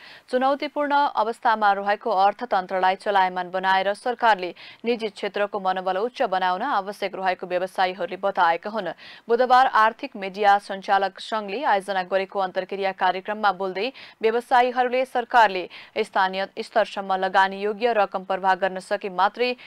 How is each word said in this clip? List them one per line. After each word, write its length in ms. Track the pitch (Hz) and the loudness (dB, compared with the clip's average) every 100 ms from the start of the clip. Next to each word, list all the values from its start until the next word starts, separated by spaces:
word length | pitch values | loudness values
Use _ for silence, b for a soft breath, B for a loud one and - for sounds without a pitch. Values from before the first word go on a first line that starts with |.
| B B | B B
चुनौतीपूर्ण 720 | B 254 254 285 302 294 294 285 285 | B 0 0 0 -4 -4 0 2 0
अवस्थामा 580 | - 220 233 254 220 214 | 0 -4 -2 0 2 2
रहेको 380 | 196 202 208 240 190 | 2 0 -2 0 2
अर्थतन्त्रलाई 800 | 196 202 247 196 185 190 185 190 | 2 2 -2 -2 -2 0 0 0
चलायमान 540 | 220 202 185 180 180 | 0 2 2 0 -6
बनाएर 420 | 185 185 190 190 | -2 2 2 2
सरकारले 560 | 202 254 240 240 202 180 175 B B | -2 -4 0 2 2 0 -10 B B
निजी 260 | 226 240 220 | -4 -2 -4
क्षेत्रको 520 | - 208 202 202 208 | -6 -6 -2 -2 -2
मनोबल 360 | 190 185 185 185 | -2 -2 -2 -2
उच्च 240 | 233 - 240 | -2 -2 -2
बनाउन 340 | 185 185 185 | 0 0 0
आवश्यक 520 | 254 233 196 208 196 | -2 -2 -4 -6 -6
रहेको 320 | 190 190 180 185 | -4 -2 -2 -2
व्यवसायीहरूले 680 | 180 185 - 185 185 175 180 | -4 -2 0 -2 0 -6 -4
बताएका 540 | 196 196 175 170 208 | -4 2 2 2 -2
हुन्। 220 | 220 196 - B B | -6 -6 -8 B B
बुधबार 420 | B 233 254 247 262 214 | B 2 6 6 6 4
आर्थिक 400 | 220 226 277 220 | 4 2 -10 -8
मिडिया 400 | 190 185 208 202 | -8 0 4 4
सञ्चालक 580 | - 196 185 196 196 185 | 2 -8 0 2 0 -4
सङ्घले 440 | - 220 208 202 | -6 -6 -4 -4
आयोजना 380 | 294 202 190 196 180 | 0 0 0 -4 0
गरेको 320 | 190 190 202 | -2 -2 -4
अन्तर्क्रिया 540 | 190 185 180 196 190 | -4 -4 -6 -4 -4
कार्यक्रममा 580 | 185 185 185 190 214 214 | 0 0 0 -4 -2 -2
बोल्दै 340 | 185 190 185 233 - B B | 0 -4 -4 -6 -8 B B
व्यवसायीहरूले 840 | 220 233 - 247 247 247 247 247 262 | -2 -2 2 2 2 2 0 0 -2
सरकारले 600 | 247 226 247 214 185 170 B B - | -4 0 4 4 2 -6 B B -6
स्थानीय 460 | 214 214 190 190 190 - | -4 0 0 0 -6 -8
स्तरसम्म 580 | 220 233 202 - 196 190 | -4 0 0 -2 -4 -2
लगानी 420 | 190 190 190 190 | 0 2 2 0
योग्य 380 | 202 208 240 220 | -6 -2 0 2
रकम 320 | 196 202 185 | 0 -2 -4
प्रवाह 240 | 190 190 | -2 0
गर्न 320 | 185 190 185 - | 2 0 -4 -6
सके 280 | 208 208 180 | -6 -6 0
मात्रै 340 | 196 220 247 247 | 0 0 -4 -4